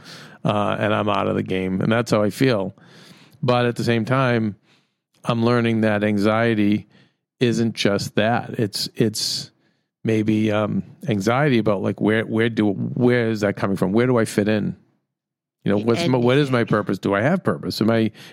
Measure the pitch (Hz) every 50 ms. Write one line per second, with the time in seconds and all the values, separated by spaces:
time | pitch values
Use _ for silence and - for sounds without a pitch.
0 | - - - - - - - - - - 104 104 104 104 101 98 113 104 107 107
1 | 104 104 101 98 98 101 98 101 104 104 95 92 92 92 95 92 98 104 110 120
2 | 117 - 123 107 104 104 - - 135 131 120 98 95 98 - _ - - - -
3 | - - - - - - _ - - 123 123 123 120 120 120 - 104 113 117 117
4 | 107 123 127 135 135 123 120 113 110 104 95 - _ _ _ _ _ _ _ _
5 | _ _ _ _ - - 120 117 113 120 123 120 113 113 113 110 110 110 104 104
6 | 104 107 104 101 98 107 107 113 117 117 113 107 104 101 104 107 - _ _ -
7 | _ _ _ _ _ _ _ - 127 120 113 113 117 113 - - - 104 101 98
8 | - - - 107 104 113 120 107 - - - - 113 101 - - - - - -
9 | 120 107 104 - - - - - - - _ _ _ _ _ _ _ _ _ _
10 | - 113 113 110 107 110 107 110 110 107 104 107 107 101 104 98 - - - -
11 | - 131 107 98 95 110 120 135 151 151 127 113 104 110 101 98 104 104 95 -
12 | 110 104 110 113 107 - 113 110 113 120 113 110 107 104 95 - 117 113 - -
13 | 120 123 123 123 117 113 113 104 104 101 95 - 110 98 98 85 98 92 98 117
14 | 123 127 127 113 110 - - 107 101 104 107 104 98 92 - - _ _ _ _
15 | _ _ _ _ _ _ _ _ _ _ _ _ - 104 101 104 104 117 117 -
16 | - - 131 123 120 123 131 147 151 131 131 117 110 - 117 104 98 104 101 95
17 | - 101 98 98 113 147 190 185 - - 87 71 - 90 - - 110 110 117 113
18 | 110 104 - - - -